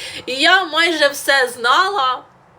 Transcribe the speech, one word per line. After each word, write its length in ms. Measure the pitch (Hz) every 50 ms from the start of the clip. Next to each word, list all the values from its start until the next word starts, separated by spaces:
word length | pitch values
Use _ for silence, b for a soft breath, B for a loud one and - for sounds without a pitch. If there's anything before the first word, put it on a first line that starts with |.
| B B B B B
І 80 | 240 254
я 300 | 269 302 339 370 392 370
майже 440 | 320 294 320 330 349 330 311 294 277
все 400 | 285 - - 294 277 277 262 247 247
знала: 680 | 247 226 247 269 330 381 392 403 415 262 254 247 269 - - _ _ _ _ _